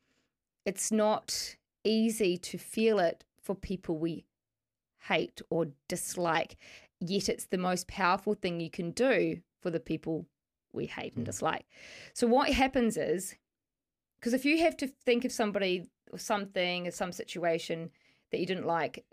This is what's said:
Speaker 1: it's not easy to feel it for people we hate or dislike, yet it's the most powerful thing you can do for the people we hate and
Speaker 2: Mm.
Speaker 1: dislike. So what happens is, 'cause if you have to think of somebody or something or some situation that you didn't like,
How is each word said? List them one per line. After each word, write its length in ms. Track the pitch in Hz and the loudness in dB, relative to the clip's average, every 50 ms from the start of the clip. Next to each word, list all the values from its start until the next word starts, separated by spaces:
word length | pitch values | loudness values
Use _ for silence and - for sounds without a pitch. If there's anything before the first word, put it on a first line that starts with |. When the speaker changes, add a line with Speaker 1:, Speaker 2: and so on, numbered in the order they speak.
| _ _ _ _ _ _ _ _ _ _ _ _ - | _ _ _ _ _ _ _ _ _ _ _ _ -6
Speaker 1:
it's 240 | 202 190 - - - | -6 -4 -2 -2 0
not 640 | 220 214 214 214 208 - - - - - - - - _ _ _ _ _ - | 2 4 4 4 2 0 -2 -6 -6 -6 -6 -8 -10 _ _ _ _ _ 0
easy 520 | 202 220 220 226 226 220 - 208 175 180 175 | 2 4 4 4 2 2 2 2 2 2 0
to 200 | - - - 175 | -4 -8 -10 -10
feel 400 | - - - 220 220 220 214 196 | -10 -6 -2 2 4 4 6 6
it 260 | 170 165 - _ - _ _ _ | 4 2 0 _ -14 _ _ _
for 120 | - - 185 | -6 -6 -6
people 440 | 190 - - 190 - - - 165 151 | -6 -4 -6 -6 -6 -2 -4 -2 -2
we 260 | 165 170 156 - - _ _ _ _ _ _ _ _ _ _ _ _ _ _ _ - - | -2 -4 -4 -6 -12 _ _ _ _ _ _ _ _ _ _ _ _ _ _ _ -4 0
hate 320 | 185 160 - - _ - - - | 0 0 0 -2 _ -16 -8 -2
or 160 | 165 165 160 147 - _ _ - | 0 0 0 -2 -4 _ _ -8
dislike, 680 | 185 175 - - - 180 175 170 156 165 - - - _ - - - - - _ _ - | -6 -6 -6 -6 -4 -2 0 2 2 2 0 -2 -8 _ -20 -20 -20 -20 -20 _ _ -8
yet 280 | 175 165 196 196 196 - | -6 -2 -2 0 0 0
it's 180 | - - - | -2 -2 -4
the 120 | - 196 180 | -4 -2 0
most 280 | 180 180 180 175 - - | 0 0 0 -2 -4 -8
powerful 460 | - 202 185 175 190 190 - 214 208 | -4 0 2 2 2 2 2 -2 -2
thing 260 | - - 180 170 170 | -2 -2 -4 -2 -2
you 100 | 165 156 | -4 -6
can 200 | - - 165 170 | -6 -6 -6 -4
do 500 | - - 247 269 220 170 170 165 170 170 - _ _ _ | 0 2 4 4 4 4 2 2 0 -4 -10 _ _ _
for 100 | - 180 | -6 -2
the 100 | 165 165 | -2 -2
people 460 | - - 160 151 - 160 160 156 170 _ _ _ _ _ _ _ _ _ | -2 -2 -4 -4 -2 -4 -4 -4 -6 _ _ _ _ _ _ _ _ _
we 140 | - - - | -8 -6 -6
hate 280 | - - - - - - | -6 -6 -8 -10 -8 -6
and 80 | - - | -6 -6
Speaker 2:
Mm. 20 | |
Speaker 1:
dislike. 400 | - - - - 160 - - - _ _ - - - - - - - - | -6 -6 -2 -2 -2 -2 -2 -6 _ _ -20 -20 -20 -20 -20 -20 -14 -2
So 120 | - 247 | 2 4
what 240 | 226 240 269 285 - | 6 6 6 6 4
happens 460 | 254 233 254 262 269 262 233 220 214 | 4 4 4 4 4 2 2 2 2
is, 400 | 160 147 - 170 190 - - - _ _ _ _ _ _ _ _ _ _ _ _ _ _ _ _ _ | 0 0 0 0 -2 -2 -8 -14 _ _ _ _ _ _ _ _ _ _ _ _ _ _ _ _ _
'cause 120 | - 240 | -2 0
if 120 | 247 262 262 | 0 2 2
you 140 | 285 320 320 | 2 4 4
have 180 | 339 320 320 - | 4 2 2 0
to 80 | 277 | -6
think 380 | 262 - _ - 247 240 240 247 | -8 -8 _ 0 2 2 2 2
of 80 | 247 | -2
somebody 560 | - - 220 208 196 202 196 185 180 185 175 - _ _ _ - | 0 0 -2 0 0 0 2 2 0 -2 -4 -10 _ _ _ -14
or 80 | - 180 | -14 -12
something 680 | - - 214 202 196 196 - 190 180 180 180 175 175 | -2 -2 -2 -2 -2 -2 -2 -2 0 0 0 -2 -4
or 40 | 175 | -6
some 220 | 175 - 190 180 | -4 -4 -6 -6
situation 800 | - - - - - 170 175 170 165 165 - - 170 165 165 165 _ _ _ _ _ _ _ - | -6 -10 -10 -8 -6 -2 0 2 0 0 -2 -4 -6 -6 -6 -10 _ _ _ _ _ _ _ -6
that 100 | - - | -4 -2
you 60 | 170 | -2
didn't 200 | 165 190 175 - | -2 -2 -2 0
like, 380 | 165 165 165 151 - - - _ _ | 0 0 0 0 -2 -4 -10 _ _